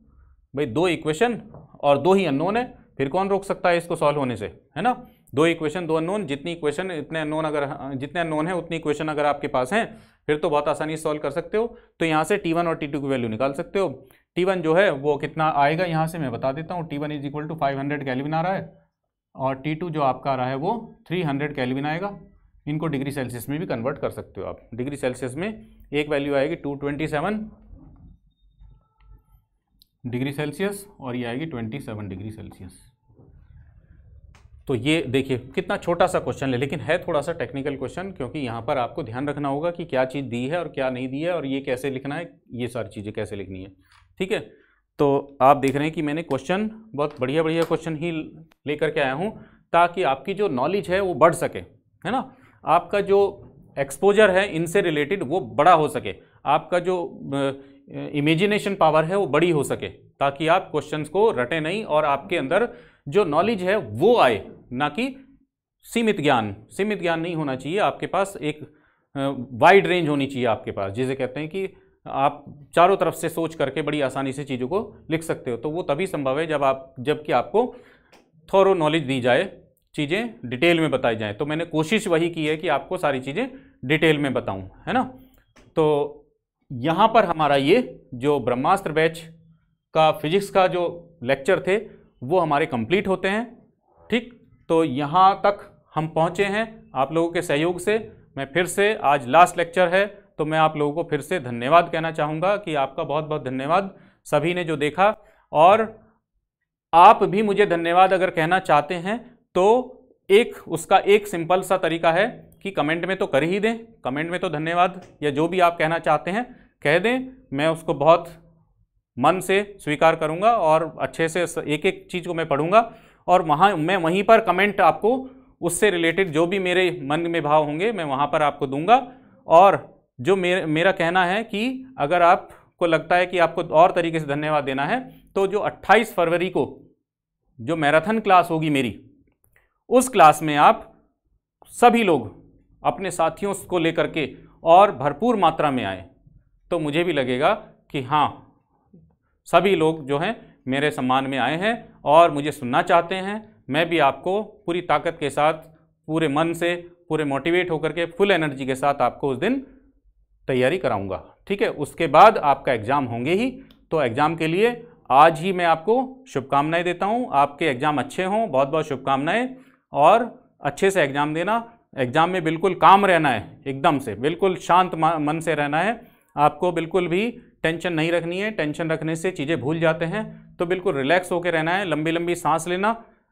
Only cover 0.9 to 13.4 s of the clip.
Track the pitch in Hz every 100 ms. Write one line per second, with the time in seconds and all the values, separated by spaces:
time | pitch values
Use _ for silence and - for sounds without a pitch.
0.9 | 160 151 156 240 220 - - - - 143
1.9 | 143 175 190 180 139 170 220 254 - _
2.9 | - 139 175 196 196 196 185 180 175 170
3.9 | 170 151 147 131 107 98 - _ 143 220
4.9 | 247 - _ _ 123 165 160 156 185 170
5.9 | 160 160 202 170 139 165 170 151 147 190
6.9 | 165 139 160 151 156 156 147 139 147 135
7.9 | 135 143 180 165 156 160 185 165 165 156
8.9 | 147 156 151 147 143 143 127 127 214 220
9.9 | - - _ - 151 175 147 147 147 156
10.9 | 156 156 151 147 151 175 208 233 - _
11.9 | - 170 156 156 202 180 165 170 160 151
12.9 | 147 139 135 117 110